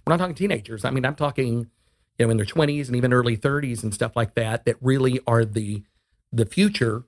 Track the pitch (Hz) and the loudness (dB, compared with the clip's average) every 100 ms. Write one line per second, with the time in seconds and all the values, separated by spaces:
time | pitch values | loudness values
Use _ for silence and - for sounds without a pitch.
0 | - 170 180 151 196 139 104 110 127 135 | 0 0 0 -2 -2 -2 -6 -6 -4 0
1 | 127 147 147 135 127 117 117 _ _ _ | -2 -2 -4 -2 -2 -2 -4 _ _ _
2 | _ - 117 113 101 - 147 147 131 123 | _ 0 2 2 0 2 2 0 -2 0
3 | 123 123 120 110 139 143 143 117 110 101 | 2 4 2 0 0 -2 -2 -4 -6 -4
4 | 117 - 110 - 110 113 - - 127 135 | -4 -2 -2 -2 -2 -2 -2 0 2 2
5 | 127 127 - 117 113 107 104 104 - _ | 2 0 2 2 2 -2 -4 -6 -10 _
6 | _ _ _ 117 110 - 202 208 120 110 | _ _ _ -2 0 2 2 2 -2 -2